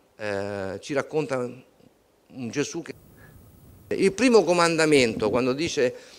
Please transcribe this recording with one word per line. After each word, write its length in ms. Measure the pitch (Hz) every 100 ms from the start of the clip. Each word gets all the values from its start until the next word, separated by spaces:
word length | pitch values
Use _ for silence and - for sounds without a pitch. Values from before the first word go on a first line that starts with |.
| _ -
eh, 600 | 107 98 101 101 95 95
ci 140 | -
racconta 440 | 143 - 156 135 131
un 1120 | 123 123 - _ - _ _ _ _ - 117
Gesù 320 | 123 139 170
che... 120 | 156 - - - - - - - - - -
Il 240 | - 190
primo 300 | 190 254 220
comandamento, 840 | 160 180 170 160 156 147 120 107 107
quando 240 | 120 127
dice: 400 | 135 165 - 127 123 -